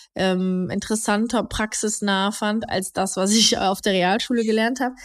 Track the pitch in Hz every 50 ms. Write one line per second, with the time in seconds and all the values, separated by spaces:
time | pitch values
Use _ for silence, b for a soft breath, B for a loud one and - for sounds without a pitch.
0 | B B - - 190 190 185 185 185 185 185 185 180 - - 202 - - 214 214
1 | - 220 208 208 226 233 254 214 202 - - - 214 220 - - 220 208 - -
2 | 208 202 196 190 196 202 214 - 214 208 214 226 220 - - 190 196 - - 190
3 | 190 190 - 185 190 202 214 226 202 - 233 - 190 190 196 - - 208 190 185
4 | 175 180 202 240 - - 247 233 220 220 214 220 220 233 262 254 254 254 254 B